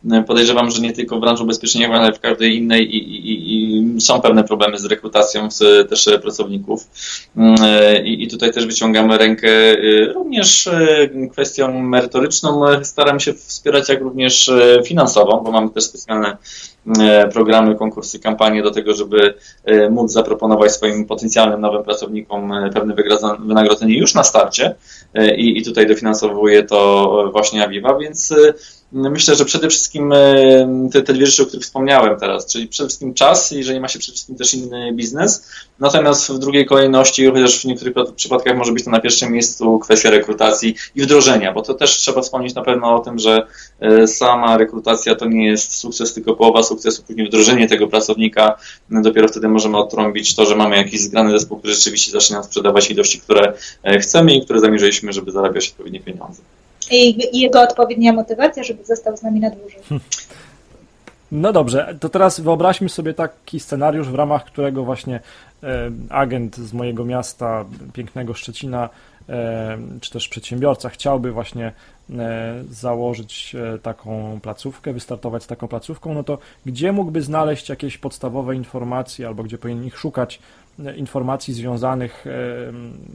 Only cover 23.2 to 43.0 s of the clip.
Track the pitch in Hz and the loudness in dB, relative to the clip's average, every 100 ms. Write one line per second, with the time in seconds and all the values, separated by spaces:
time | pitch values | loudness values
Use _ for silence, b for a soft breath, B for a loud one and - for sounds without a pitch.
23.2 | 107 104 107 110 104 104 113 123 - - | -4 -6 -2 2 2 2 2 2 2 2
24.2 | - 110 95 - 143 - b b _ 110 | 2 2 2 0 -2 -4 b b _ 0
25.2 | 107 - 117 107 113 113 107 107 110 110 | 2 2 0 0 0 2 2 2 -2 -2
26.2 | 107 101 104 104 104 104 101 101 98 104 | -2 0 4 4 4 4 4 4 4 2
27.2 | 101 107 104 107 104 98 123 139 151 165 | 0 0 0 0 -2 -2 0 0 -2 -8
28.2 | - 151 151 151 B B _ 131 139 147 | 0 4 6 4 B B _ -6 -4 0
29.2 | - 143 139 160 160 - - 151 143 143 | 2 2 2 -2 -2 -2 -4 -4 2 6
30.2 | 139 139 131 131 131 131 131 135 131 131 | 6 6 6 6 4 0 0 0 2 2
31.2 | 139 147 135 - - 135 135 135 107 104 | 2 2 0 -4 -10 -4 2 4 4 0
32.2 | 101 98 - 117 113 - 135 - 131 123 | -4 -4 -6 -8 -8 -6 -6 -8 -6 2
33.2 | 139 160 - 143 131 131 127 - - 123 | 4 4 0 -4 -6 -6 -6 -10 -10 -12
34.2 | - 127 127 127 123 123 120 117 113 143 | -14 -4 -2 -2 -6 -10 -8 -6 -6 -2
35.2 | 208 - B B B - 139 - 147 139 | -2 -4 B B B -2 0 2 2 2
36.2 | - 135 135 143 135 135 135 131 135 135 | -2 -4 0 2 4 4 6 4 4 4
37.2 | 131 131 123 - 131 123 127 123 123 - | 4 4 4 2 -4 -6 -4 -4 -4 -6
38.2 | - 123 127 127 120 117 123 113 120 - | -4 -2 0 -2 -2 -4 -2 0 0 0
39.2 | 120 117 117 - 113 110 - 110 117 104 | 0 -2 -2 -2 0 2 2 2 4 2
40.2 | 104 104 110 107 113 B B 139 135 147 | 2 0 0 0 -2 B B -4 4 6
41.2 | 139 113 95 95 123 131 143 - - 131 | 6 2 0 -4 -6 -2 0 0 -2 -2
42.2 | 127 131 123 123 120 123 117 117 | -4 -6 -6 -6 -2 -2 0 0